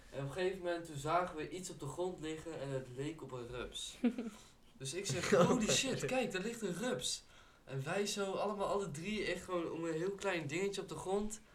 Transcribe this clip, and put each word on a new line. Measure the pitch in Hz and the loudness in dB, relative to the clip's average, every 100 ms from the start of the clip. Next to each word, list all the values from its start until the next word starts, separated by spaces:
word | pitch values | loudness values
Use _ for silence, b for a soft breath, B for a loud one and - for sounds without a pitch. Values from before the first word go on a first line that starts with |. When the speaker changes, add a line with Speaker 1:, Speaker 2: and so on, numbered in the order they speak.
| b | b
Speaker 1:
En | 135 | -4
op | 139 | -4
een | |
gegeven | 180 185 185 | 0 0 2
moment, | 175 170 165 | 0 -2 -4
toen | 143 | -4
zagen | 151 175 180 156 | 2 4 2 -2
we | 151 | -6
iets | 180 185 | -6 -6
op | 147 | -6
de | 135 | -6
grond | 165 180 156 | -2 -2 -2
liggen | 156 156 165 151 | -6 -6 -6 -6
en | 139 | -2
het | 135 127 123 | -2 -4 -4
leek | 147 156 | -4 -4
op | 127 | -8
een | 127 117 | -8 -6
rups. | 123 98 - - - 240 247 226 | -6 -6 -6 -8 0 0 0 -6
Speaker 2:
<laughs> | - - - - - | -10 -18 -20 -20 -10
Speaker 1:
Dus | 135 | -6
ik | 175 196 | -4 0
zeg, | 175 - | 0 6
Speaker 3:
<laughs> | 185 180 | 8 8
Speaker 1:
"Holy | 254 107 | 6 4
shit, | 131 135 - 139 | 4 4 0 0
kijk, | 254 220 | 2 0
daar | 185 | 0
ligt | 214 226 | -2 -2
een | 196 165 | -2 0
rups." | 247 208 - - - b b b | 0 0 -2 -4 -6 b b b
En | - 135 | -6 -4
wij | 143 196 208 | 0 0 2
zo, | 208 196 | 0 0
allemaal | 190 202 202 175 | 2 0 2 2
alle | 202 180 | 2 0
drie, | 143 190 214 165 | -2 -2 0 0
echt | 185 | -2
gewoon | - 180 165 | 0 0 0
om | 160 165 | 0 0
een | |
heel | 160 185 | 0 0
klein | 196 196 175 143 | 0 0 0 0
dingetje | 165 196 196 | 0 0 0
op | 180 | -4
de | 160 | -4
grond. | 180 202 214 - b | 0 2 2 -4 b